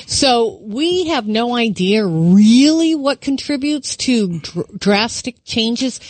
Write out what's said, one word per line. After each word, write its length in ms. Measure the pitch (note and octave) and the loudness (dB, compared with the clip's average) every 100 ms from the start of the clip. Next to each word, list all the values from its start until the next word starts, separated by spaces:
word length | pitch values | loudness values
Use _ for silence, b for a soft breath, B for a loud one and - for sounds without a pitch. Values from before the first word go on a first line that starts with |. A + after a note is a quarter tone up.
| B | B
So 540 | - C#4 A#3+ A3+ - | -2 2 2 0 -4
we 460 | G#3+ G#3+ E4 F4+ D#4+ | -10 -4 -2 -2 -2
have 180 | D4+ G#3+ | -2 -2
no 300 | G#3+ A#3+ A#3+ | -2 -2 -2
idea 500 | A#3 F3+ F#3 G#3+ G3+ | -2 0 0 0 0
really 880 | D#3+ E3 F#3+ G#3+ A#3+ C#4+ D#4+ E4 | 0 4 6 8 6 6 4 2
what 260 | D#4+ C#4 C#4 | 0 -2 -4
contributes 760 | - C4+ - C#4+ C#4+ D4+ - - | -4 -6 -4 -4 -4 -4 -6 -8
to 420 | - A#3+ G3 E3+ | -2 0 0 -4
dr-, 400 | - F3 - G3+ | -8 -10 -10 -6
drastic 640 | G3 G3+ A#3 - B3+ - | 0 0 0 -6 -10 -12
changes. 560 | - - A3+ A#3 C4 - B | -8 -4 -2 -2 -4 -6 B